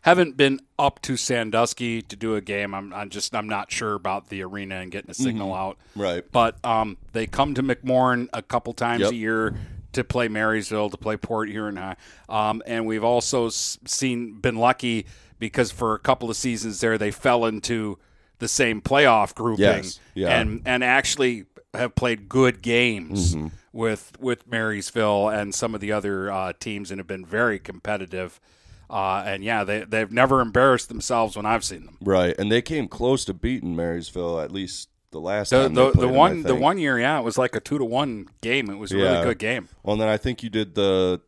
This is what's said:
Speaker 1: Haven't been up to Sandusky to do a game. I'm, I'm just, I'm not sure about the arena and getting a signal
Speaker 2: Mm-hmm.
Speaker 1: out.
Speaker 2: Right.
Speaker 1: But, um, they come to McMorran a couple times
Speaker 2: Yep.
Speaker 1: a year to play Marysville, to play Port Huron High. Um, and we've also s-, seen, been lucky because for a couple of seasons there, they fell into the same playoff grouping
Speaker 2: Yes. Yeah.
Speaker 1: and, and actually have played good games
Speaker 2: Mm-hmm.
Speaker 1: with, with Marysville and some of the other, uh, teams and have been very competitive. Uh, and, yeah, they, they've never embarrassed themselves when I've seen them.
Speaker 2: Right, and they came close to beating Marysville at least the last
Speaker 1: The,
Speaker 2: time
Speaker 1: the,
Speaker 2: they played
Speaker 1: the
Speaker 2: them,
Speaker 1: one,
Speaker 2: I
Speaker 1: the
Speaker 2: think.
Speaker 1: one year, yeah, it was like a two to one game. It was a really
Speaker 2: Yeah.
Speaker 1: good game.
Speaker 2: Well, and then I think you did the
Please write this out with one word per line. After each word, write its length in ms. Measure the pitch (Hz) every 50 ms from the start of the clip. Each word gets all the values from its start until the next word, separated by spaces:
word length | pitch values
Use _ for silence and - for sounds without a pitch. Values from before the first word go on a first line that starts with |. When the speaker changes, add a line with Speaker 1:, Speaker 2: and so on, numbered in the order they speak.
Speaker 1:
Haven't 340 | - 165 175 180 180 156 131
been 240 | 135 143 139 135 135 _ _ _ -
up 240 | 143 139 - -
to 140 | - - 131
Sandusky 840 | 117 - - 127 120 113 110 107 113 117 120 - - 123 117 113 113
to 120 | 104 - 104
do 220 | 98 110 113 110
a 40 | 104
game. 320 | 95 95 101 101 101 98
I'm, 200 | 98 98 98 101 -
I'm 160 | 101 104 98
just, 240 | 101 104 - - -
I'm 140 | 107 107 107
not 240 | 107 98 104 _
sure 220 | - - 120 107 104
about 340 | 98 87 98 95 101 - _
the 140 | 104 98
arena 340 | 92 92 98 101 98 95 95
and 160 | 92 92 90
getting 180 | 85 101 - -
a 40 | 87
signal 340 | 104 131 127 113 110 101 95
Speaker 2:
Mm-hmm. 80 | 92 92
Speaker 1:
out. 180 | 95 98 - _ _ _ _
Speaker 2:
Right. 280 | 104 101 92 87 90 - _
Speaker 1:
But, 340 | - 123 117 113 110 - -
um, 340 | 123 117 110 110 107 92 - - -
they 140 | - 117 113
come 280 | 101 - - 139 147 139
to 80 | 127 135
McMorran 640 | 135 123 - - 131 127 127 127 127 123 120 123 -
a 100 | - 120
couple 300 | - _ - 120 - 117 117
times 260 | - 123 117 120 117
Speaker 2:
Yep. 80 | 98 107
Speaker 1:
a 40 | 123
year 400 | 117 110 110 113 110 110 107 - - - - - - - -
to 120 | - 131 120
play 240 | _ - 123 120 113
Marysville, 600 | 107 107 110 110 110 110 98 - 110 107 104 104
to 60 | 98
play 200 | - - 107 107
Port 320 | 101 - - 117 110 110 104
Huron 280 | 101 107 107 104 101
High. 200 | 92 92 95 92 _ - - - - _ -
Um, 340 | 110 107 107 107 107 113 -
and 220 | - 117 117 113
we've 180 | 110 110 107 107
also 420 | 117 123 120 - - - 127 117
s-, 320 | 117 - - - - - - -
seen, 500 | - - - 135 131 123 120 120 113 107 107
been 160 | 95 127 117
lucky 500 | 110 117 123 131 - - 123 113 110 - - - - - - - _
because 320 | 113 110 - 135 123 101
for 220 | - - 123 113 107
a 40 | 104
couple 320 | - - 131 - 123 113
of 60 | 110
seasons 440 | - - 127 117 104 107 113 101 92
there, 160 | - 113 110
they 140 | 107 104 104
fell 340 | 98 - - 135 120 120 117
into 540 | 113 110 107 - - 120 113 110 104 95 - _ _ _ _ _ _ _ _
the 80 | 117 113
same 320 | - - 135 117 110 104
playoff 540 | - - 135 139 147 131 113 110 101 95 -
grouping 300 | - 117 120 110 92 101
Speaker 2:
Yes. 340 | 98 90 - - 92 - - _ _ _
Yeah. 240 | 95 95 85 120 117
Speaker 1:
and, 220 | 113 110 107 117 -
and 200 | 127 127 123 127
actually 640 | 123 127 139 135 - - 143 135 127 120 107 92 _ _ - _ _ -
have 220 | 107 123 120 _
played 320 | - 127 123 117 104 98 92
good 340 | - 131 131 123 117 -
games 720 | - 120 117 120 123 120 110 101 - - 101 98 90 85 85
Speaker 2:
Mm-hmm. 140 | 78 78 78 78 - _ _
Speaker 1:
with, 400 | - 113 113 113 107 101 - - - -
with 260 | 127 127 120 - - 117
Marysville 800 | 120 113 110 110 107 101 95 - - 120 110 104 104 101 101 107
and 260 | 107 107 104 101 95
some 200 | - 123 113 110
of 60 | 104
the 120 | 101 104
other, 380 | 107 107 98 101 98 95 95 101
uh, 220 | 98 95 95 92 85 _
teams 320 | - 110 104 101 101 87
and 80 | 98 98
have 80 | 92
been 180 | 82 98 92 90
very 340 | 80 92 110 120 117 107 92
competitive. 800 | - - 92 87 _ 104 107 98 95 85 92 92 92 87 - _ _ _ _ _ _ - - - - _
Uh, 320 | - 101 98 95 95 98 92
and, 160 | 104 98 95 98
yeah, 200 | 110 117 107 101
they, 160 | 92 104 107 98
they've 260 | 110 107 110 110 98
never 280 | 110 120 127 135 135 131
embarrassed 480 | 120 113 98 120 127 135 127 117 - -
themselves 480 | 120 113 - - 127 117 113 107 -
when 100 | 107 104
I've 180 | 107 117 113 -
seen 200 | - 98 85 -
them. 120 | - - _
Speaker 2:
Right, 340 | - 98 95 92 90 87 - -
and 120 | 101 104
they 120 | 110 120
came 240 | 120 - 160 151 120 -
close 360 | - - 117 123 135 131 -
to 80 | - 92
beating 400 | 82 - 117 131 110 - 87 85
Marysville 640 | 82 85 85 82 87 82 - - 90 87 85 85 82
at 100 | 78 -
least 360 | 92 98 95 90 - - - _ _ _ _ _
the 100 | - 78
last 300 | 80 90 101 104 101 -
Speaker 1:
The, 140 | 127 131 135
Speaker 2:
time 100 | 135 -
Speaker 1:
the, 120 | 123 131
Speaker 2:
they 60 | 135
played 100 | 131 -
Speaker 1:
the 40 | 127 127
Speaker 2:
them, 80 | 131
Speaker 1:
one, 160 | 135 156 190 190 -
Speaker 2:
I 40 |
Speaker 1:
the 60 | - 92
Speaker 2:
think. 100 | 127 131
Speaker 1:
one 180 | 131 151 190 196
year, 200 | 160 143 131 120
yeah, 180 | 120 135 156 147
it 40 |
was 160 | 117 117 - -
like 180 | 127 123 -
a 40 | 110
two 180 | _ - 143 147
to 60 | 135
one 440 | 117 117 131 147 139 113 107 92 - _ _
game. 260 | - 113 123 139 120 101
It 60 | 98
was 160 | 98 107 92
a 40 | 95
really 120 | 98 95 92
Speaker 2:
Yeah. 160 | 90 85 85
Speaker 1:
good 140 | 117 117 85
game. 300 | 107 110 127 120 87 - - _
Speaker 2:
Well, 120 | - 98 104
and 60 | 107
then 60 | 110 107
I 80 | 107 107
think 240 | - 127 120 -
you 80 | 117 113
did 240 | 101 110 107 95 80
the 460 | 107 101 98 95 95 92 92 90 87 _